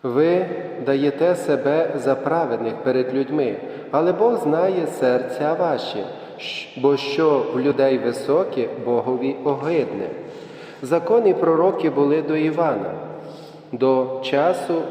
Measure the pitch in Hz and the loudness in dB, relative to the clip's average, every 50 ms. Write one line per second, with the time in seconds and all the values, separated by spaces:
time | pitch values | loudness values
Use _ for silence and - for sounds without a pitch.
0 | - 131 120 139 156 170 175 185 185 - - - - - - - 123 127 139 139 | -4 0 2 4 4 4 4 2 0 -2 -4 -8 -8 -8 -8 -4 0 0 2 2
1 | 143 147 139 - 160 175 180 175 - - 147 127 - 139 147 156 165 - - 139 | 2 0 2 2 2 2 2 0 0 0 0 2 2 2 2 2 2 0 -2 -2
2 | 120 135 135 131 - 143 160 170 165 127 117 113 117 113 107 - - 131 127 131 | 0 0 0 0 0 0 0 0 0 0 -2 -2 -2 -4 -6 -2 -2 0 0 2
3 | 127 127 127 135 135 127 151 151 139 113 101 - - - - - - - - 147 | 0 0 -2 -2 -2 -2 0 0 0 0 -2 -4 -8 -10 -12 -12 -10 -2 0 2
4 | 160 180 175 175 214 240 240 - - 151 151 165 180 196 190 180 165 - - - | 2 2 2 4 2 2 2 2 0 0 2 2 2 2 0 0 -2 -4 -2 0
5 | 143 127 127 127 127 - - - 151 151 165 175 180 165 143 120 - - - 104 | 2 2 2 2 0 -4 -4 -2 -2 -2 0 0 0 0 0 -2 -4 -6 -8 -8
6 | 95 90 - - - - - - - - - - - - - 123 127 143 143 135 | -8 -8 -10 -14 -14 -16 -14 -12 -12 -10 -10 -10 -12 -12 -8 0 2 2 2 2
7 | - - - 156 160 156 147 131 113 - - 127 131 143 139 123 135 135 131 120 | 0 -4 0 2 4 4 4 4 2 0 -2 0 2 2 2 4 4 4 4 2
8 | 110 120 117 - - - 139 170 190 - - 135 117 - - - - 120 120 117 | 0 -2 -2 -2 0 2 2 2 2 0 -2 -4 -4 -4 -6 -6 -2 0 0 0
9 | - 127 127 120 127 135 147 139 131 147 139 127 135 156 170 156 123 - 101 98 | 0 0 -2 0 -2 -2 -4 -2 -2 -2 -2 -2 -2 0 0 0 0 -2 -4 -6
10 | 92 - - - - - - - - - - - - - - - 139 127 160 165 | -6 -8 -8 -10 -12 -14 -16 -16 -16 -16 -18 -18 -18 -18 -14 -12 -2 0 0 0
11 | 170 170 220 233 226 202 180 - - 160 160 160 170 196 - - - 156 139 139 | 2 4 2 4 4 4 4 4 4 4 4 4 4 4 2 2 0 0 2 2
12 | 143 143 147 160 151 160 156 156 156 156 151 165 170 151 123 104 - - - - | 4 4 4 2 2 0 0 0 0 0 2 2 0 0 0 -2 -4 -6 -6 -8
13 | - - - - - - - - - - - - - - 127 117 131 131 131 131 | -10 -12 -12 -14 -14 -14 -16 -16 -16 -18 -18 -20 -14 -12 -2 0 2 4 4 2
14 | 127 127 - - - - 139 139 151 175 180 - - - 170 165 156 - | 2 -2 -4 -6 -4 0 0 2 2 2 2 0 -2 -2 -2 -2 -2 -4